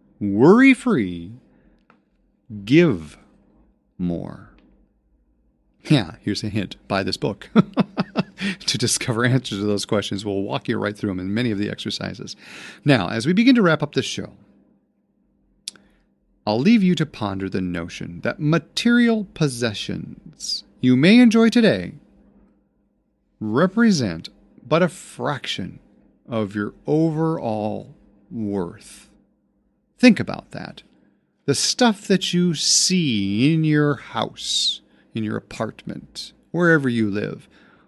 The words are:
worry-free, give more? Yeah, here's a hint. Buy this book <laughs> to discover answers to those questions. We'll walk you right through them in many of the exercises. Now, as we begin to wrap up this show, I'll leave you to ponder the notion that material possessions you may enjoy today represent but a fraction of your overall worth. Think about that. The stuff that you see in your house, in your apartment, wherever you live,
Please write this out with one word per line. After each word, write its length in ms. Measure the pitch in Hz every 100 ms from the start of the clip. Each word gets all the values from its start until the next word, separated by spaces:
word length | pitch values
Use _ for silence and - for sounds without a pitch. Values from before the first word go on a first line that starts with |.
| _ -
worry-free, 1120 | 101 98 143 226 269 254 254 175 95 87 85 120 _ _ _ _ _ _ _ _ _ _ - 104
give 540 | 98 147 175 92 76 - _ _ _ _ _ _ _ -
more? 520 | 87 87 82 - - - _ _ _ _ _ _ _ _ _ _ _ _
Yeah, 280 | - 147 85 -
here's 240 | - 101
a 40 | 107
hint. 280 | 101 90 - -
Buy 160 | 98
this 140 | 95 92
book 340 | 123 101 -
<laughs> 1120 | 220 - - - - - - - - 196 185 -
to 120 | 110
discover 460 | 120 - - 113
answers 340 | 120 131 - 101
to 60 |
those 200 | 104 104
questions. 400 | - 107 98 98
We'll 180 | 107 98
walk 260 | 101 131 -
you 100 | 107
right 180 | 104 107
through 140 | 107
them 80 | 92
in 160 | 92
many 160 | 104 123
of 80 | 101
the 100 | 104
exercises. 680 | 107 110 - 98 95 95 - - - - -
Now, 240 | 147 131 87
as 160 | 113 123
we 60 |
begin 240 | 190 233 247
to 60 |
wrap 200 | 180 151
up 120 | 151
this 120 | 135 -
show, 260 | - 87 - _ _ _ _ _ _ _ _ _ _ _ _ - - _ _ _ _ _ _
I'll 140 | - 110
leave 240 | 160 233
you 140 | 185 180
to 100 | 147
ponder 420 | - 104 95 95
the 120 | 98
notion 600 | 92 87 82 - - 85
that 180 | 113 -
material 880 | 151 165 - - 240 240 233 220 196
possessions 1300 | - 151 123 117 101 - 92 - - - - - - - _
you 160 | 127 127
may 240 | 165 233
enjoy 300 | 247 226 226
today 440 | 240 214 101 90 - _ _ _ _ _ _ _ _ _ _ _ _ _ -
represent 880 | 110 110 180 226 233 175 110 82 - _ _ _ -
but 160 | 160
a 60 | 175
fraction 880 | - - - 123 139 - - 92 - _ _ _ _ -
of 280 | 117 101 104
your 180 | 104 -
overall 1120 | - 151 165 156 160 165 117 107 107 101 104 - _ _ -
worth. 800 | 117 104 101 85 - - - - _ _ _ _ _ _ _ _ -
Think 200 | 247 190
about 320 | - 50 -
that. 320 | - - - - _ _ _ _ _
The 100 | -
stuff 540 | 139 - - 240 202 -
that 240 | 185 -
you 220 | 175 180
see 1000 | 147 - - - 185 151 107 98 104 139
in 80 | 160
your 320 | 156 151 147
house, 840 | 143 - 117 110 - - - - - _ _ _
in 80 | 117
your 140 | 107 110
apartment, 960 | - - 113 - - - - - - - _
wherever 380 | 165 175 160 135
you 200 | 117 107
live, 400 | 101 104 - - _ _ _